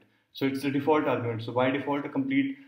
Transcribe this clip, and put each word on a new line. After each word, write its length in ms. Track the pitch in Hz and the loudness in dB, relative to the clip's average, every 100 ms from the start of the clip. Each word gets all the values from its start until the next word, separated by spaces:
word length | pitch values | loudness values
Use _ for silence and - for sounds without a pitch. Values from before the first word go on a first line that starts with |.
| _ _ _ | _ _ _
So 140 | - 135 | -4 -2
it's 160 | 135 | 0
the 80 | 139 | -2
default 340 | 135 143 151 | 0 2 2
argument. 380 | 143 120 117 110 | 4 0 -2 -4
So 100 | 120 | -4
by 180 | 120 131 | 0 2
default, 360 | 139 143 143 143 | 0 -2 -4 -2
a 20 | |
complete 480 | 143 135 139 135 - | -2 0 2 0 -4